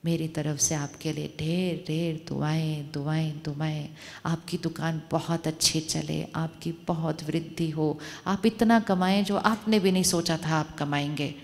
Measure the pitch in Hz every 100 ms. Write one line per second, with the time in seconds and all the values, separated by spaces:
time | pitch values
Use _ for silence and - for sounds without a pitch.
0 | 165 165 160 156 151 143 - 156 143 -
1 | 160 151 147 - 156 170 185 160 - 156
2 | 170 156 160 139 147 160 156 151 143 151
3 | 143 156 160 151 160 143 156 151 147 156
4 | - - - 165 - 170 165 165 165 160
5 | - 165 160 165 160 156 - 160 156 156
6 | 151 160 - 160 160 - 170 165 - 165
7 | 160 156 151 160 160 - 165 151 156 151
8 | - - - 196 226 226 226 233 214 185
9 | 185 196 196 196 190 220 214 214 190 185
10 | 180 175 165 160 160 160 151 - 143 143
11 | 143 147 139 135